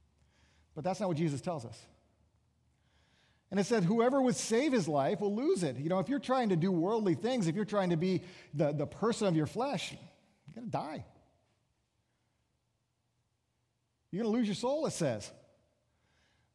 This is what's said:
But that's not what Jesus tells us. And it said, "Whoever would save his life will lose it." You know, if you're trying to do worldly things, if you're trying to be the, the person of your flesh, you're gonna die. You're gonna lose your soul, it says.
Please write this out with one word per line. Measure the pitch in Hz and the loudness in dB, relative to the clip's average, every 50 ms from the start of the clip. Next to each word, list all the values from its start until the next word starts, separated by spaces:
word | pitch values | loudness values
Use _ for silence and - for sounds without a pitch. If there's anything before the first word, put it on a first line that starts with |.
| _ _ _ _ _ _ _ _ _ _ _ _ _ _ - | _ _ _ _ _ _ _ _ _ _ _ _ _ _ -12
But | 160 135 | -6 -4
that's | 180 185 - | -4 -2 -2
not | 214 185 | 0 -2
what | 165 | 0
Jesus | 143 170 156 139 135 | 2 0 0 0 -2
tells | - 180 170 147 113 | -4 -4 -6 -6 -8
us. | 113 110 - - - - _ _ _ _ _ _ _ _ _ _ _ _ _ _ _ _ _ _ _ _ _ _ _ _ _ _ _ _ _ _ - 190 | -12 -14 -16 -20 -20 -20 _ _ _ _ _ _ _ _ _ _ _ _ _ _ _ _ _ _ _ _ _ _ _ _ _ _ _ _ _ _ -6 -2
And | 196 | 0
it | 190 | 0
said, | - 240 220 175 | 2 2 2 4
"Whoever | 165 220 233 226 254 269 277 | 4 4 4 4 4 4 4
would | 262 247 220 | 4 2 2
save | - - - 220 226 285 311 262 | 0 -2 0 2 2 2 4 2
his | 226 160 160 | 2 2 2
life | 151 143 135 151 208 208 | 2 2 2 2 0 0
will | 208 202 202 | 0 -2 0
lose | 220 269 330 392 208 175 | 0 2 2 2 2 0
it." | 143 120 | -2 -2
You | 120 143 165 | -2 -2 0
know, | 185 190 | 0 0
if | 180 - | 0 0
you're | 277 277 | -2 -4
trying | - - 262 262 240 208 | 0 0 0 2 2 2
to | 190 | 2
do | 160 160 196 190 | 2 2 2 2
worldly | 165 160 190 226 226 214 190 160 | 2 2 2 0 0 2 2 0
things, | - - 233 262 247 185 | 2 0 -2 0 0 0
if | 165 156 | 0 0
you're | 208 214 | -2 -2
trying | 214 208 208 190 180 | 0 0 0 2 2
to | 175 | 2
be | 156 175 190 185 165 - - - - - - - | 2 2 2 0 0 -2 -6 -20 -20 -20 -10 -2
the, | 143 165 143 151 | 0 0 0 2
the | 147 147 | 0 -4
person | 139 - - 196 233 220 - 220 196 | -4 -4 -2 0 0 0 2 2 2
of | 165 | 2
your | 160 151 | 2 0
flesh, | - - 202 254 285 262 170 - - - | 0 -2 -4 -4 -2 -2 -4 -6 -8 -12
you're | - - - - _ _ _ _ _ _ - - | -14 -20 -20 -20 _ _ _ _ _ _ -20 -16
gonna | 226 254 | -14 -12
die. | 202 - - - 294 311 - - - - _ _ _ _ _ _ _ _ _ _ _ _ _ _ _ _ _ _ _ _ _ _ _ _ _ _ _ _ _ _ _ _ _ _ _ _ _ _ _ _ _ _ _ _ _ _ _ _ _ _ _ _ _ _ _ _ _ _ - | -6 -6 -6 -6 -6 -8 -12 -12 -14 -20 _ _ _ _ _ _ _ _ _ _ _ _ _ _ _ _ _ _ _ _ _ _ _ _ _ _ _ _ _ _ _ _ _ _ _ _ _ _ _ _ _ _ _ _ _ _ _ _ _ _ _ _ _ _ _ _ _ _ -8
You're | - 185 233 | -4 -2 0
gonna | 214 208 | 2 2
lose | 247 240 202 | 2 2 2
your | 190 | 0
soul, | - - 254 277 311 302 | -2 0 0 0 0 0
it | 202 - | -2 -2
says. | - 175 135 117 104 98 - - - - _ _ _ _ _ _ _ _ _ _ _ _ _ _ _ _ _ _ _ _ _ _ | 0 0 0 0 -2 -6 -12 -16 -20 -20 _ _ _ _ _ _ _ _ _ _ _ _ _ _ _ _ _ _ _ _ _ _